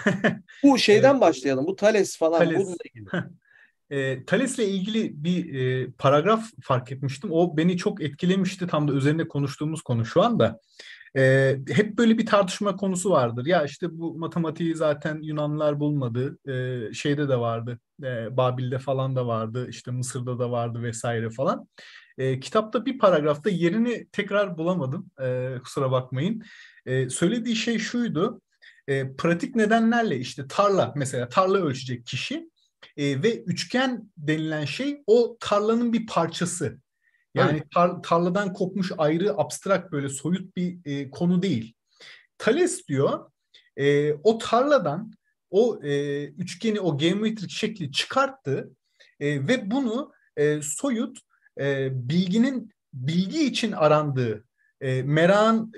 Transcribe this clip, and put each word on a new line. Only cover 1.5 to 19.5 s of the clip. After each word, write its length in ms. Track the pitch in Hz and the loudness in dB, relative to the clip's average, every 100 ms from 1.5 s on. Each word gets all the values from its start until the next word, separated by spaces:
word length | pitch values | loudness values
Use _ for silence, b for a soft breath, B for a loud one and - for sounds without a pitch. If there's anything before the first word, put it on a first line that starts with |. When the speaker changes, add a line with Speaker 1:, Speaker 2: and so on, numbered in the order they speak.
| 131 156 | 0 -2
Speaker 2:
Bu 100 | - | 2
Thales 420 | 208 214 190 - | 4 4 2 2
falan, 200 | 160 165 | 2 4
Speaker 1:
Thales. 200 | 170 165 | 4 2
Speaker 2:
bununla 180 | 185 175 - | -2 -4 -12
ilgili. 120 | 113 101 | -16 -6
Speaker 1:
<laughs> 360 | 180 - - b b b b - | -6 -6 -12 b b b b -8
E, 340 | 143 135 131 | -4 -2 -4
Thales'le 340 | - 196 262 - | 0 0 0 0
ilgili 680 | 202 196 196 220 185 147 | -2 -2 -2 -2 -2 -2
bir, 300 | 165 180 - | -2 -2 -2
e, 360 | 135 127 131 123 | -2 0 0 -4
paragraf 540 | - 135 147 180 226 220 - | 2 4 6 4 2 0 -8
fark 300 | - 131 - | -2 -2 -2
etmiştim. 380 | 131 135 - 208 | -6 -6 -6 -2
O 240 | 165 175 151 | 2 2 4
beni 200 | 175 180 | 2 2
çok 260 | 208 - | -2 -4
etkilemişti. 640 | 156 - 180 190 180 - 175 | -8 -2 0 2 0 -4 -2
Tam 220 | 151 147 | 0 0
da 40 | |
üzerine 360 | 143 143 165 160 | 2 2 2 -2
konuştuğumuz 540 | 143 135 - 156 156 | -2 -4 -4 -6 -6
konu 220 | - 117 | -2 -2
şu 180 | 113 165 | 2 4
anda. 380 | 233 214 110 - B B B B B 135 | 4 4 2 0 B B B B B 2
E, 400 | 131 135 135 135 - | 4 6 4 0 0
hep 300 | 143 220 - | 0 2 4
böyle 200 | 233 226 | 4 4
bir 80 | - | 4
tartışma 500 | 202 185 - 202 190 | 4 2 0 -4 -2
konusu 340 | 196 180 202 | -2 -2 2
vardır. 360 | 156 120 120 135 | 2 2 -2 0
Ya 180 | 175 | 0
işte 340 | 143 - 170 165 | 0 -4 -8 -6
bu 200 | 165 160 | -8 -6
matematiği 560 | 165 170 160 160 170 | -6 -2 -2 -2 -2
zaten 480 | 160 156 147 160 156 | 0 0 0 -4 -6
Yunanlılar 580 | 156 151 147 151 151 147 | -6 -4 -2 0 0 0
bulmadı. 580 | 147 147 120 120 139 175 139 | 0 0 -2 -2 -4 -6 -8
E, 460 | 127 127 127 104 | -6 -6 -6 -8
şeyde 340 | - 151 143 143 | -4 -2 0 0
de 80 | 123 | 0
vardı. 420 | 117 113 117 123 _ - | 0 -2 -6 -10 _ -12
E, 340 | 131 120 110 127 | -8 -6 -4 0
Babil'de 420 | 127 123 127 127 | 0 0 -4 -4
falan 380 | 139 135 135 127 | -4 -2 -2 -2
da 100 | 120 | -2
vardı. 400 | 113 113 | -2 -2